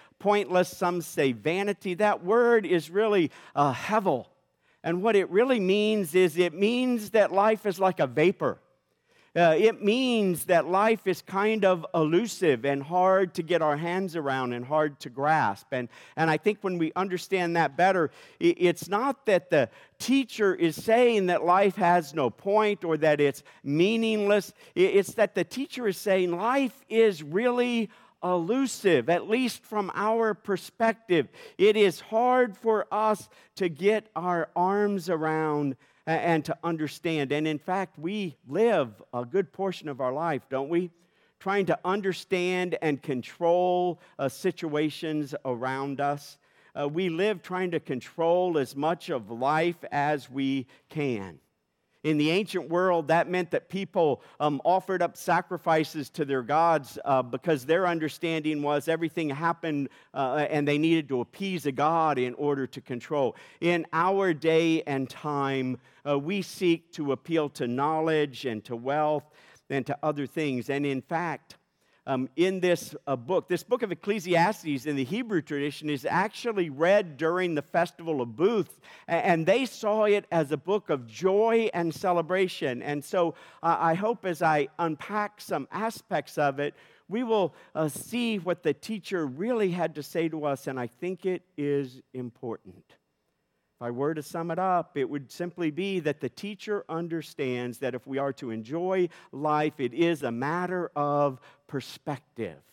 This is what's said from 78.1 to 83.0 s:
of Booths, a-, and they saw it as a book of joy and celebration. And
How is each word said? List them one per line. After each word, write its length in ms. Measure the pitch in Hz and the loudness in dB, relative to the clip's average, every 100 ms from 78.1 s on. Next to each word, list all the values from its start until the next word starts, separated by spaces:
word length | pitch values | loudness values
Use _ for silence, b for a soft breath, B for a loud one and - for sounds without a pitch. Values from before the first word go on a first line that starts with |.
| 147 | -4
of 140 | 120 110 | -4 0
Booths, 440 | 190 226 - - B B - | 2 2 -4 -10 B B -4
a-, 60 | |
and 300 | 165 190 170 | 0 2 2
they 220 | 160 240 254 | 4 2 0
saw 380 | - 220 214 | -4 -2 2
it 220 | 214 202 - | 4 2 2
as 200 | 170 139 | -2 0
a 60 | 147 | -4
book 340 | 170 208 - | -2 -4 -2
of 160 | 143 117 | -4 -4
joy 600 | 110 185 202 226 233 220 | -2 2 4 4 2 2
and 180 | 170 170 | -2 -4
celebration. 920 | 151 196 175 165 185 180 - 143 120 | -2 0 0 0 0 0 -2 -4 -4
And 200 | 139 147 | -4 -6